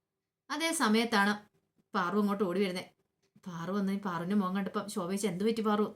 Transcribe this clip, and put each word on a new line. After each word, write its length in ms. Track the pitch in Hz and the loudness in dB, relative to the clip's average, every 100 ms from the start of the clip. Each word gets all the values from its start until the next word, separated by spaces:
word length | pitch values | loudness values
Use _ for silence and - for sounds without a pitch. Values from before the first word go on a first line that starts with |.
| _ _ _ _ - | _ _ _ _ -8
അതേ 200 | 294 330 | -2 -2
സമയത്താണ് 600 | 320 226 220 233 208 202 208 - _ _ _ _ | 2 4 4 4 4 2 0 -6 _ _ _ _
പാറു 240 | 208 175 202 | -2 0 2
അങ്ങോട്ട് 260 | 202 202 | 2 2
ഓടി 160 | 196 180 | 0 0
വരുന്നേ. 240 | 196 180 - _ _ _ _ _ | 0 -2 -10 _ _ _ _ _
പാറു 300 | 190 165 165 | -14 -10 -4
വന്ന് 220 | 202 196 196 | -2 0 -2
പാറുവിൻ്റെ 380 | 196 170 170 208 | -2 -4 0 0
മുഖം 180 | 190 | 2
കണ്ടപ്പം 300 | 190 190 214 208 | 0 -2 -4 -6
ശോഭ 180 | 214 175 | -4 -4
ചോദിച്ചു, 200 | 196 208 | -2 -2
"എന്ത് 160 | 175 | 0
പറ്റി 180 | 214 220 | 0 0
പാറു? 240 | 214 208 208 | 0 2 0